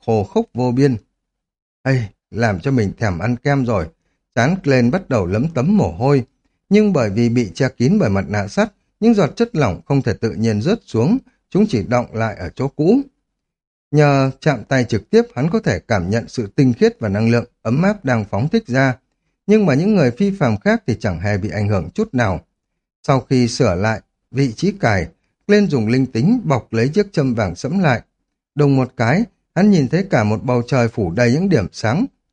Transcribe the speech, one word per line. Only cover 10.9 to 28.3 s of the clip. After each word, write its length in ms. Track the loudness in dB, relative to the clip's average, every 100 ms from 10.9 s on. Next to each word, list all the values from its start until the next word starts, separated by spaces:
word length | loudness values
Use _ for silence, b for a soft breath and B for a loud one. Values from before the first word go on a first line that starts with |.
| -2 0 0 b b _
chúng 160 | 0 0
chỉ 140 | 0
đọng 320 | -2 -2 -2
lại 220 | -6 -6 -6
ở 120 | -12
chỗ 200 | -6 -8
cũ. 320 | -2 2 2 0 _ _ _ _ _ _ _ -2
Nhờ 400 | 2 4 4 0 -2
chạm 240 | -2 -2
tay 200 | -2 -2
trực 260 | 0 -4 0
tiếp, 120 | 0 0
hắn 160 | -2 -2
có 100 | -2
thể 180 | -2 -4
cảm 320 | -2 -2 0
nhận 180 | -4 -4
sự 180 | -8 -6 2
tinh 160 | 2
khiết 280 | 4 0 0
và 80 | -4
năng 220 | 0 2
lượng 140 | 0 -2 _
ấm 200 | -4 0
áp 220 | 0 0
đang 200 | -2 -2
phóng 240 | -2 -4 -2
thích 180 | -2 -2
ra, 320 | 0 0 -2 _ _ _ _ 0
nhưng 200 | 2 4
mà 80 |
những 200 | 2 2
người 160 | 2 2
phi 200 | 0 -2
phàm 260 | 0 -2 0
khác 260 | -2 -2 -2
thì 100 | -4
chẳng 200 | -4 -4
hề 180 | -2 -2
bị 120 | -4
ảnh 180 | -4 -2
hưởng 220 | -2 -2
chút 200 | -6 -4
nào. 260 | 0 0 -2 _ _ _ _ _ _ -2
Sau 140 | -2
khi 280 | 2 0 0
sửa 260 | 0 0
lại 260 | 2 -2 -4 _ _ _
vị 220 | -4 -4
trí 200 | -2 -4
cài, 360 | -2 -2 0 -4 _ _ _ 2
Glenn 220 | 2 4
dùng 200 | 0 0
linh 180 | 0 0
tính 340 | 0 0 0
bọc 280 | 0 -2 -2
lấy 160 | -2 0
chiếc 240 | 0 -2
châm 220 | -2 -2
vàng 200 | -2 -4
sẫm 240 | -4 -4 0
lại. 240 | 0 0 -4 _ _